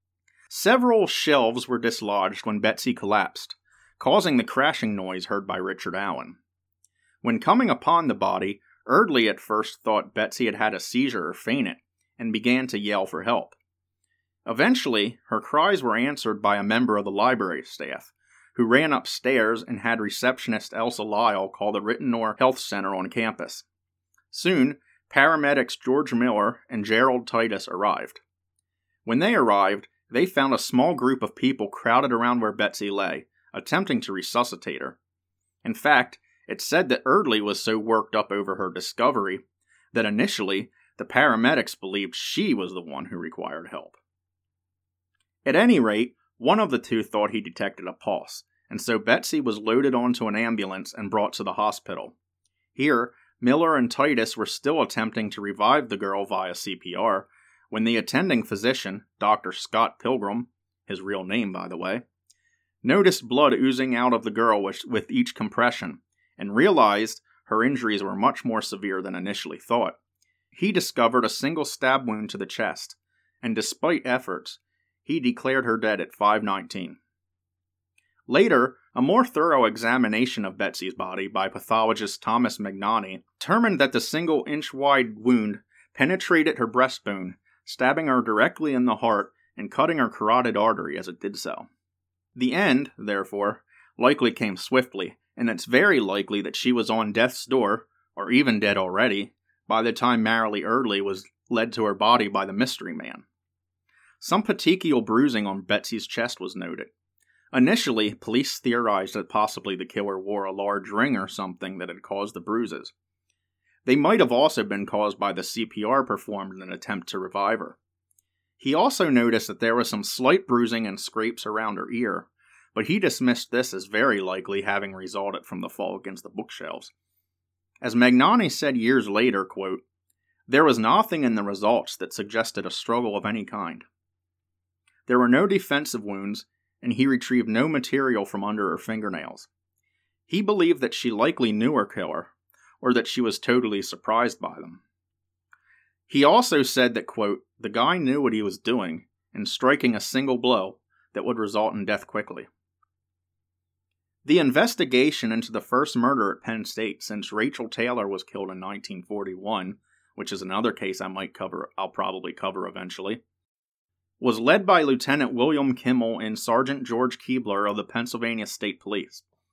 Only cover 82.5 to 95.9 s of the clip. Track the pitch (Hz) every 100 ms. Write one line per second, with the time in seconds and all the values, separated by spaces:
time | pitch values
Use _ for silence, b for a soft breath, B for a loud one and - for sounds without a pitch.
82.5 | - 101 98 101 113 95 95 _ _ -
83.5 | 214 226 160 135 123 - 156 170 151 -
84.5 | 147 143 135 143 139 117 107 120 120 107
85.5 | 101 _ b b - 139 185 - 165 156
86.5 | - 113 123 131 - 107 98 92 - _
87.5 | _ - - 131 156 156 127 117 107 135
88.5 | - 151 127 123 107 117 104 98 _ _
89.5 | - 101 - 160 156 117 - 107 123 120
90.5 | 104 113 98 73 80 90 - 98 104 -
91.5 | - - _ _ _ _ _ _ 123 127
92.5 | 160 196 131 - - 104 98 98 101 101
93.5 | 107 b b b - 123 147 120 - 110
94.5 | 92 - 131 127 98 90 - _ - 117
95.5 | 107 - 127 202